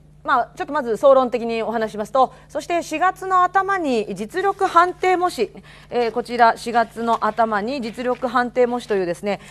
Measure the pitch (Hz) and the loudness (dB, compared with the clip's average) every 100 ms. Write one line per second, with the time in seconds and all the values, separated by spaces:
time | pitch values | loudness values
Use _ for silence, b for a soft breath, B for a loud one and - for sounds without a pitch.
0 | - - 302 269 - - 349 294 240 214 | -20 -12 0 0 0 -6 -6 -4 -2 2
1 | 285 262 247 240 233 226 208 233 220 208 | 6 6 4 -2 -4 -4 -4 -4 -4 -6
2 | 208 269 254 B B 294 302 349 - 302 | -2 2 2 B B -10 -4 -4 -4 -2
3 | 370 370 381 370 359 381 381 392 302 233 | -2 -2 0 2 2 2 0 -2 0 -2
4 | 202 185 214 359 392 392 381 339 359 359 | -2 -8 -8 -4 -2 0 2 4 2 2
5 | 370 359 359 294 208 208 B B - 240 | 0 2 0 -2 -6 -6 B B -8 -4
6 | 233 233 226 240 226 - 240 233 226 220 | -2 -4 -4 4 4 4 -2 -2 -2 -2
7 | 233 226 214 214 226 208 220 285 220 202 | -2 -2 -2 0 0 0 -4 -6 -8 -6
8 | 247 247 247 247 247 247 247 247 - 202 | -4 -4 -2 -2 0 2 0 0 -4 -2
9 | 175 170 202 190 B | -2 -4 -6 -6 B